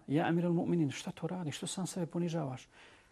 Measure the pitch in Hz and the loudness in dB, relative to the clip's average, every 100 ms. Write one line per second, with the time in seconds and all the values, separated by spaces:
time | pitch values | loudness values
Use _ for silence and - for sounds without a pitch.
0 | - 143 117 170 175 170 - 175 143 - | 0 2 4 4 4 2 2 2 2 0
1 | - - 165 180 156 - 180 - 170 190 | -8 -6 -6 -4 -4 -4 -6 -4 -4 -4
2 | 160 170 175 170 143 127 - - - - | -2 0 0 0 -2 -6 -12 -20 -20 -20
3 | - | -20